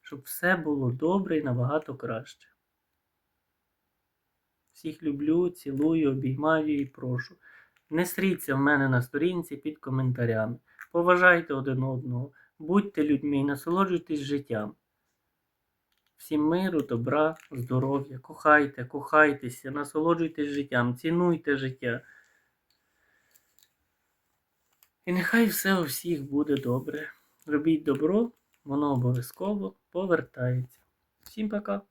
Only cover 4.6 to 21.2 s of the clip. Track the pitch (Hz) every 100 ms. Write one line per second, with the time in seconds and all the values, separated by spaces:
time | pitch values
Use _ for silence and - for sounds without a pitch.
4.6 | _ - 160 156 160 139 147 165 180 175
5.6 | - 135 151 165 147 135 131 131 151 160
6.6 | 156 147 139 - 127 123 - - - -
7.6 | _ _ _ 156 180 - 190 180 - 135
8.6 | 139 147 135 131 123 143 170 180 165 143
9.6 | 156 151 - 131 131 123 120 110 110 120
10.6 | _ _ - 170 170 180 180 175 165 139
11.6 | 135 127 131 127 131 123 139 _ _ _
12.6 | 156 196 202 - 151 143 147 143 143 139
13.6 | 165 180 190 175 170 151 139 143 139 110
14.6 | 107 - _ _ _ _ _ _ _ _
15.6 | _ _ _ _ _ _ - 156 151 175
16.6 | 190 170 139 120 120 139 156 160 - 139
17.6 | 120 131 135 139 139 127 - 156 156 151
18.6 | 143 - 123 143 143 156 151 143 123 120
19.6 | 135 143 143 156 160 165 165 160 147 143
20.6 | 139 127 120 123 160 170